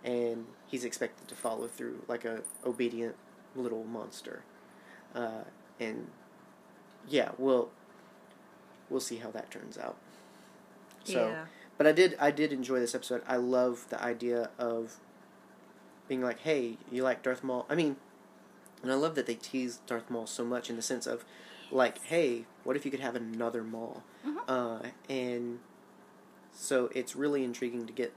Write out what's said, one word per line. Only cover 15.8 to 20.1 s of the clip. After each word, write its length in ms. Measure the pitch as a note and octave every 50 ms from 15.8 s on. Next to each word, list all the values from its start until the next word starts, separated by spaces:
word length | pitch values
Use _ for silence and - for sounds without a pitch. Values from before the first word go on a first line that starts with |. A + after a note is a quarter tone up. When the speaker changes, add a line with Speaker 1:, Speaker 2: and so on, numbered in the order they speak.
| - - - - -
Speaker 1:
being 140 | - C3+ B2+
like, 180 | B2+ B2 A#2 -
"Hey, 360 | - D#3+ D#3 C#3+ B2 A#2 A2+ - - -
you 120 | B2 B2+ C3
like 200 | C3 A#2+ - -
Darth 200 | C3 B2+ - -
Maul?" 220 | C3 B2+ B2 - -
I 60 | D3
mean, 220 | E3+ E3 D3+ C3+ C3+ - - - - - - - - - - - - - - - - -
and 80 | B2+
I 40 | C3
love 200 | C#3 D3 E3 D#3
that 100 | C#3+ A#2+
they 100 | - A#2
tease 420 | A2+ - - - C3 B2+ B2 A#2+ - -
Darth 220 | - B2 A#2 A2+
Maul 180 | -